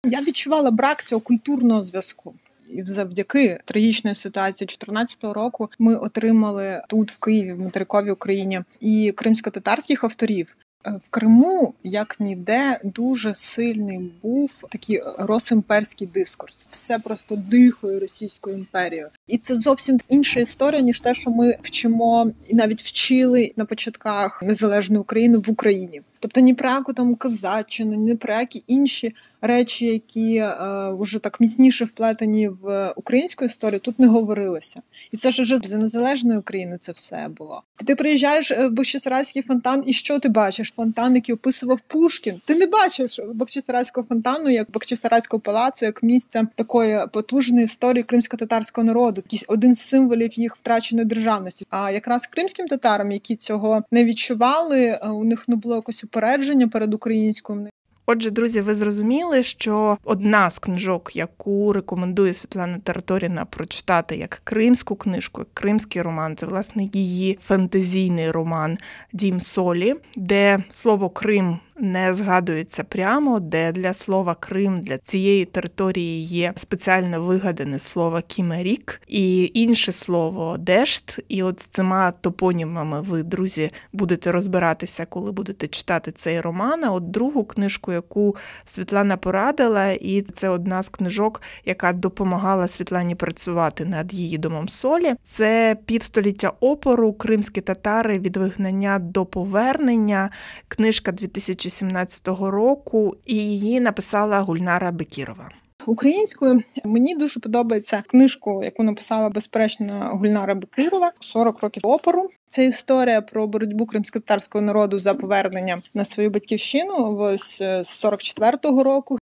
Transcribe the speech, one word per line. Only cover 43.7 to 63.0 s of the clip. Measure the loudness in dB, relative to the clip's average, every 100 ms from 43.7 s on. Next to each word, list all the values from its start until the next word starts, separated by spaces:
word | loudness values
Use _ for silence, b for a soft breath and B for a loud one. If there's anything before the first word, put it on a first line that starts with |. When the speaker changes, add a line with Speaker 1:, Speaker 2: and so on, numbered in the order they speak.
| -2 -2 -4 -2
Speaker 1:
фонтану, | -2 0 0 2
як | 2 0
Бахчисарайського | -6 -6 -4 2 2 2 -4
палацу, | -2 0 0 0 -4
як | 0
місця | 4 4 2 -2 -2
такої | -2 0 2 2 0 -2
потужної | -4 -2 0 4 4
історії | 2 0 2 2
кримсько-татарського | 2 2 2 -4 -2 -2 -2 0
народу, | 2 4 2 0
якийсь | -6 -8 -2
один | 4 6
з | 4
символів | 4 4 4 2 0 -2
їх | -4 -4
втраченої | 0 0 0 0 0
державності. | 0 0 -2 -4 -12 -8
А | -6 -4
якраз | -4 -2 -2 -2
кримським | -4 -4 -4 -6
татарам, | 0 2 2 0
які | -4 -6 -6
цього | -4 -2 0 0 2
не | 4
відчували, | 4 2 -4 0 2 2 2 2
е, | 2 0 -4
у | -2
них | 0 0 0
не | -2
було | 0
якогось | -4 -4 -8 -4
упередження | -2 0 2 2 2 2
перед | 2 -2
українською. | -2 -2 0 0 -2 -6 -10 -10 _ _ _ -2
Speaker 2:
Отже, | 0 0
друзі, | 0 0 0
ви | 0
зрозуміли, | 0 0 0 0 0 2 2
що | 0 -4 -2 2 2 0
одна | -2 0 4 4 4
з | 0
книжок, | -4 -4 -2 -4 -6 -8
яку | -8 _ -4 0 2
рекомендує | 0 -2 -4 -2 2 2
Світлана | 0 -8 -6 -6 -6
Тараторіна | -6 -6